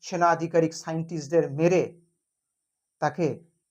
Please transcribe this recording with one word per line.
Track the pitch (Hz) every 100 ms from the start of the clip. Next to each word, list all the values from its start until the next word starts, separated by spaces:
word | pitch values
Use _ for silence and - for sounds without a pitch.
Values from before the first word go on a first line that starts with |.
সেনা | - 180 170
আধিকারিক, | 165 165 170 160
সায়েন্টিস্টদের | 165 - 165 165 170 139 165 151
মেরে | 139 170 180 120 - _ _ _ _ _ _ _ _ _ _
তাকে | 151 151 156 113 _ _ _